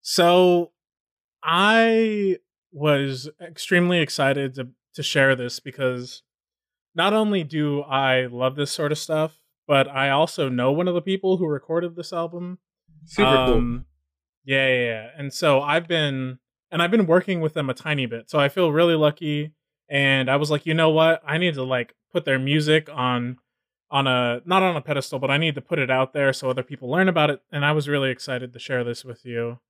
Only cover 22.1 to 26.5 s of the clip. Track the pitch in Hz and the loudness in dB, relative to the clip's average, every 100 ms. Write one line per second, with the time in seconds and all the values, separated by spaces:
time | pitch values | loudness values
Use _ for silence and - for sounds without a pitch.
22.1 | 180 147 131 135 151 151 156 156 143 127 | -6 -2 -2 2 0 2 0 0 -4 -2
23.1 | 123 120 127 _ _ _ _ _ 143 135 | 0 -4 -10 _ _ _ _ _ -2 0
24.1 | 127 123 120 170 185 185 165 131 143 - | 0 0 -4 0 0 2 -2 -4 -6 -6
25.1 | 135 135 143 165 143 - 160 131 127 131 | -6 -2 0 -2 -4 -6 -4 0 0 -2
26.1 | 147 139 131 131 | 0 0 0 -4